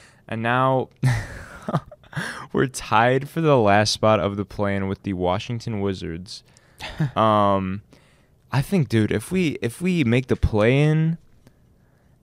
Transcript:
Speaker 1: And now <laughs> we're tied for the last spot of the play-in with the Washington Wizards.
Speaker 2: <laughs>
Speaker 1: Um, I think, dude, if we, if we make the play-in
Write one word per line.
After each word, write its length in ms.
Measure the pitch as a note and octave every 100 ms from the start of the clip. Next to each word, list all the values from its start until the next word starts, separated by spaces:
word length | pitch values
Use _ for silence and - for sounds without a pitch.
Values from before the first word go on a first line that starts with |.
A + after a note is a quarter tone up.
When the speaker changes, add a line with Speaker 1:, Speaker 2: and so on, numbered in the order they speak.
| - _ -
Speaker 1:
And 140 | A2
now 460 | A2+ B2 C3 C3 - _
<laughs> 1500 | C3 A2+ - - - - - E3+ - - - - - - -
we're 140 | - C3+
tied 640 | - - G#2+ A#2+ C3 C#3+
for 120 | -
the 180 | D#3+ C#3
last 340 | G#2 G2+ G#2+
spot 280 | - A2 A2
of 160 | F#2 G2+
the 80 |
play-in 440 | G2 - G2+ G2 F#2+
with 140 | G2
the 100 | G2+
Washington 680 | F#2 F2+ F#2 - A#2+ A#2+ G#2+
Wizards. 640 | G2 F#2+ F2+ E2 F2+ - - _ _ -
Speaker 2:
<laughs> 360 | - - D3 -
Speaker 1:
Um, 640 | A2 G#2+ G2+ G2 F#2+ G2 - - _ _ _ _ _
I 100 | B2+
think, 260 | C#3 G3 C3
dude, 220 | A2+ G#2+
if 180 | G#2 -
we, 260 | F#3 E3+ -
if 200 | A#2 -
we 220 | F3+ F3
make 240 | A#2+ A#2+ B2+
the 80 | G#2+
play-in 800 | - G#2+ A2 C3+ D3+ D#3 D#3+ E3 - - - _ _ _ _ _ _ _